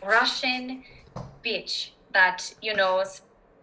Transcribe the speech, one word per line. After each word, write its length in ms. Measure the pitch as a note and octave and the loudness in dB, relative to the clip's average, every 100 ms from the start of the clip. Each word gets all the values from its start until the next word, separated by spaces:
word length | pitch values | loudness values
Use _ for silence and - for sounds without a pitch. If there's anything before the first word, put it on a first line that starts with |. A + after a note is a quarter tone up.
Russian 800 | F#3+ A3+ B3+ - C4 B3+ B3+ C4 - - - - - - | 2 2 2 0 -4 -4 -6 -12 -14 -20 -18 -16 -16 -12
bitch 460 | A3+ G#3 - - - - _ | -6 -6 -6 -8 -8 -14 _
that, 420 | G3+ F#3 F#3 - - | 4 4 2 -8 -8
you 120 | A3 | -4
know, 260 | G3+ F#3+ F#3 | 2 2 2
is 220 | F#3+ - - _ _ _ | 0 -6 -20 _ _ _